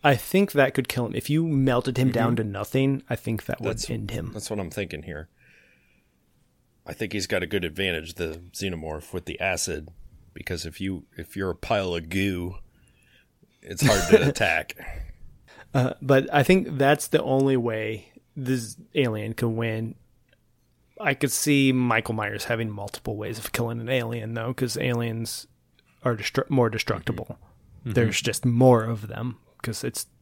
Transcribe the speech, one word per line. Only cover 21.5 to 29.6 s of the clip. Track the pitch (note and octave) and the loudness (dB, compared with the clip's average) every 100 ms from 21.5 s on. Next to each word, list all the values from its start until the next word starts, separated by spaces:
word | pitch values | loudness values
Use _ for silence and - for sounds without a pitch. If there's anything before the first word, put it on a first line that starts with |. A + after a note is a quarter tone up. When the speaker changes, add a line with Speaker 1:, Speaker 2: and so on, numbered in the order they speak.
| C#3+ C3+ | 4 6
Speaker 1:
Michael | B2+ B2 A2+ A2+ | 4 4 2 0
Myers | A2 G#2 G#2 | -4 -4 -6
having | - A2+ A2+ | -4 -2 -2
multiple | G#2 G2+ - - G#2 | -6 -10 -8 -8 -6
ways | G#2+ A2 | -6 -8
of | - | -8
killing | - A#2 A#2 | -4 -4 -4
an | A#2 | -2
alien, | C3 A#2 A#2 A2 | -2 0 -6 -6
though, | A#2 A2+ | -4 -4
'cause | B2+ B2+ A2+ | -2 -2 0
aliens | B2+ A#2+ A#2 A2+ A2+ - - _ _ _ _ _ | 0 0 -2 -4 -6 -8 -14 _ _ _ _ _
are | C3 | -2
destru-, | A2+ - - - | -2 -2 -2 0
more | C3+ A#2 | 2 2
destructible. | A2 - G2+ - A#2 - - - _ _ - | 0 -4 -4 -2 -4 -6 -14 -18 _ _ -14
Speaker 3:
Mm-hmm. | B2 | -2
Speaker 1:
There's | A2 A2+ G2+ | 2 2 2
just | - - | -2 0
more | B2+ A#2 C3 A#2+ | 2 6 8 8
of | A2 A2+ G#2 | 4 -4 -6
them, | A2 B2 A#2 _ _ | -8 -8 -10 _ _